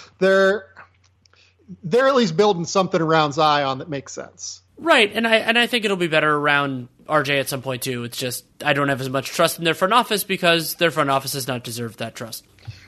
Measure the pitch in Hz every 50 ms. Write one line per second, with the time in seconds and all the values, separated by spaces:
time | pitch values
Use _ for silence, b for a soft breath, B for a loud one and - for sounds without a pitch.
0 | B B B - 185 190 190 190 190 190 196 214 - - _ - - - _ _
1 | _ _ _ _ _ _ b b b b b _ _ - 180 - 226 160 175 240
2 | 269 269 285 254 233 175 160 165 208 214 202 170 170 - - 196 185 165 - 175
3 | 165 156 160 160 151 147 131 156 156 151 147 143 143 135 131 131 151 - 139 135
4 | 131 - - 143 131 - - - - - - - _ _ _ - - 339 320 254
5 | 214 202 208 220 233 226 220 220 - 220 226 240 240 233 247 240 208 208 196 180
6 | 175 160 156 156 151 151 151 147 143 147 143 143 143 139 135 127 120 - _ _
7 | _ - 151 151 143 139 143 139 131 - 147 127 117 131 127 120 - 135 127 120
8 | 120 117 - - 135 123 120 - - _ _ - - 147 147 143 143 139 139 123
9 | 135 131 127 139 127 - - - 170 160 - - 165 165 156 - 190 185 226 247
10 | 226 - 220 190 - - 190 180 180 175 170 165 156 147 - - 175 165 139 156
11 | 147 139 139 135 131 131 139 139 123 143 131 120 - 127 110 120 117 113 101 -
12 | 117 113 - - 123 110 - - - _ _ B B B B B B